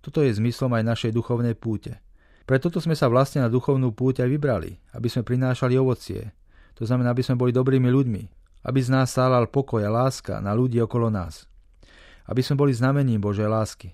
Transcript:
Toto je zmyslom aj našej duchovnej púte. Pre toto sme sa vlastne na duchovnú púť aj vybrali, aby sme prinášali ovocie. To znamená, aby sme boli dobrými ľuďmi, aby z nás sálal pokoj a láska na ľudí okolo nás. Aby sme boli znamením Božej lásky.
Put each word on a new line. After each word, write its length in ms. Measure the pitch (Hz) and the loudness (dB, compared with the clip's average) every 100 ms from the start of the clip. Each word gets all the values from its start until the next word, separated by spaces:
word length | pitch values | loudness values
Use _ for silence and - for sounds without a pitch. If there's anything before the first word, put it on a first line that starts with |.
Toto 160 | - 160 | -4 0
je 80 | 139 | 0
zmyslom 480 | 104 117 - 131 117 | 2 -2 -2 -2 0
aj 80 | |
našej 260 | 113 113 117 117 | 0 0 0 -2
duchovnej 400 | - 120 120 117 | -2 -2 -2 -2
púte. 400 | 117 104 - 120 - - _ - | -4 -6 -8 -14 -18 -20 _ -20
Pre 160 | - 131 | 0 0
toto 160 | 170 170 | 2 -2
sme 160 | 165 | -2
sa 160 | 156 131 | 0 4
vlastne 320 | 123 135 147 | 4 2 0
na 80 | 120 | 0
duchovnú 480 | 123 - 135 127 104 | 0 0 0 0 0
púť 240 | 131 127 | -2 0
aj 80 | 123 | 0
vybrali, 480 | 147 143 104 87 90 _ | 0 0 -2 -4 -14 _
aby 160 | - 117 | -6 -4
sme 160 | 131 | -2
prinášali 480 | 110 127 127 123 127 | -2 0 0 0 2
ovocie. 640 | 127 131 120 - 98 104 _ _ - - - | 2 2 -2 -6 -10 -10 _ _ -20 -20 -10
To 80 | |
znamená, 320 | 113 127 120 123 | -2 0 2 0
aby 80 | |
sme 140 | 127 123 | 0 0
boli 100 | 123 | 2
dobrými 400 | 123 131 131 127 | 2 2 2 4
ľuďmi, 320 | 131 127 98 104 - _ - - | 2 2 -4 -8 -20 _ -12 -2
aby 100 | 131 | -2
z 100 | 127 | 2
nás 160 | 131 127 | 2 2
sálal 400 | - 127 123 120 | 2 2 2 2
pokoj 320 | 139 135 113 | -2 -2 -2
a 80 | 104 | 0
láska 480 | 113 131 - - 107 | 0 0 -2 -8 -6
na 160 | 98 | -2
ľudí 240 | 110 127 117 | 0 2 0
okolo 240 | 113 120 117 | 0 0 0
nás. 400 | 104 85 - - - - _ - - - - - | 0 -4 -12 -20 -20 -20 _ -20 -20 -20 -20 -4
Aby 160 | 117 | -2
sme 160 | 127 143 | 0 2
boli 160 | 143 117 | 2 2
znamením 480 | 131 143 135 110 | 0 2 2 0
Božej 240 | 101 101 107 | 0 -2 0
lásky. 400 | 110 107 - 92 | 0 -2 -8 -20